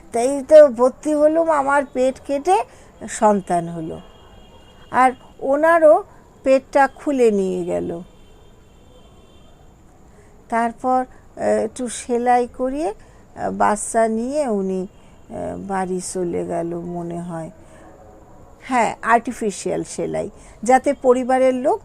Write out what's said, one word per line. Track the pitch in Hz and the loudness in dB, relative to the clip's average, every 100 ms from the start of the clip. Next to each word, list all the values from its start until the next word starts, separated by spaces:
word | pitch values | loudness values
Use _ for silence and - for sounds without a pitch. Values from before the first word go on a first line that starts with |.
| - | -8
তাই | 233 247 285 262 | -2 -2 -2 8
তো | 311 294 | 8 8
ভর্তি | 226 254 262 302 | 4 0 0 -4
হলুম, | 302 302 320 330 | 2 2 2 0
আমার | 302 277 285 269 | 0 2 0 0
পেট | 254 254 262 - | -2 -2 -2 -6
কেটে | 285 285 392 480 - - - 208 | -4 0 0 0 -14 -20 -20 -14
সন্তান | - 214 208 185 175 170 | 0 2 2 0 -4 -4
হলো, | 170 160 160 - - - - - - - - - | -10 -10 -12 -18 -20 -20 -20 -20 -20 -20 -20 -6
আর | 226 254 254 - - | 2 2 0 -16 -10
ওনারও | 269 285 320 339 311 339 403 - - - | -2 2 4 6 6 6 2 -18 -20 -6
পেটটা | 262 269 262 285 269 | 2 2 2 2 2
খুলে | - - 269 233 | 0 -4 2 4
নিয়ে | 202 190 180 | 4 -2 -4
গেল। | 175 175 175 170 180 - - - - - - - - - - - - - - - - - - - - - - - - | -4 -4 -6 -10 -14 -20 -20 -20 -20 -20 -20 -20 -20 -20 -20 -20 -20 -20 -20 -20 -20 -20 -20 -20 -20 -20 -20 -20 -6
তারপর, | 233 233 233 262 254 | -2 -2 -4 -2 -2
আহ, | 254 - - - | -2 -12 -20 -6
একটু | 214 214 214 - 247 | -2 0 -2 -6 -10
সেলাই | - - 240 240 247 247 | -10 -4 -2 2 2 0
করিয়ে, | - 254 277 349 427 - - - - | -6 -6 -4 -6 -8 -18 -20 -20 -8
আহ, | 196 | -8
বাচ্চা | 190 202 208 - 233 226 | 0 0 0 -2 -2 0
নিয়ে | 220 240 294 277 | -2 -4 -4 -2
উনি, | 208 190 190 185 | -2 -2 -4 -8
আহ, | - - - - - - 175 | -14 -20 -20 -16 -12 -10 -10
বাড়ি | 190 190 185 185 180 | -6 -6 -4 -6 -6
চলে | 190 175 180 175 | -6 -4 -4 -4
গেল | 170 170 | -6 -6
মনে | 175 175 175 170 170 | -8 -8 -10 -8 -10
হয়। | 175 165 165 - - - - - - - - - - - | -10 -10 -12 -18 -20 -20 -20 -20 -20 -20 -20 -20 -20 -20
হ্যাঁ, | - 185 202 - | -4 0 0 -2
আর্টিফিশিয়াল | 214 233 233 233 220 - 180 165 | 0 0 0 -6 -6 -6 -6 -6
সেলাই, | 165 - 165 160 170 - - - | -8 -8 -6 -6 -8 -12 -20 -10
যাতে | 214 262 294 | 2 2 2
পরিবারের | 269 262 247 247 254 262 | 0 2 2 2 2 2
লোক | 254 262 403 | 0 -2 -2